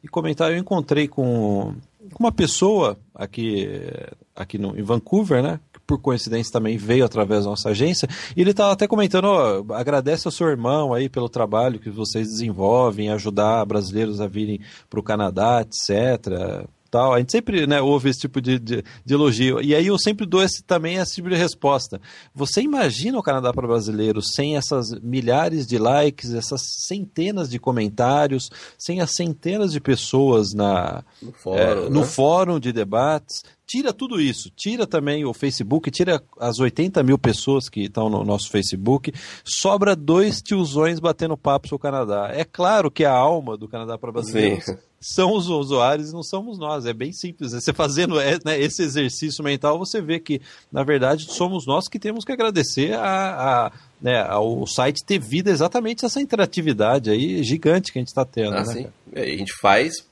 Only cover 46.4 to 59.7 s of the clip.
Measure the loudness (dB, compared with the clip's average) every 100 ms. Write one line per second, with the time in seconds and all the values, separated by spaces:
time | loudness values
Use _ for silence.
46.4 | -8 -10 -6 -6 -6 -6 -8 -8 -12 -10
47.4 | -8 -4 -4 0 0 0 0 2 2 0
48.4 | 0 0 0 0 -2 0 -2 -2 -6 -4
49.4 | -4 0 0 0 -2 -6 -4 -6 -4 -6
50.4 | -6 -20 _ -4 2 2 2 0 -4 -4
51.4 | -2 -2 0 -2 -2 -8 -6 -6 -8 -2
52.4 | 0 0 -2 -2 -2 0 0 -2 -2 -2
53.4 | 2 2 0 -6 _ _ 0 0 2 0
54.4 | 0 -2 -4 0 0 -2 -2 -2 0 -2
55.4 | 0 2 2 0 -4 -4 -4 -4 -2 0
56.4 | 0 0 -2 2 2 2 2 0 0 -2
57.4 | -2 0 2 2 0 -6 -4 -2 -2 -2
58.4 | -2 -2 -4 -6 -10 _ -14 -8 -6 -6
59.4 | -8 2 6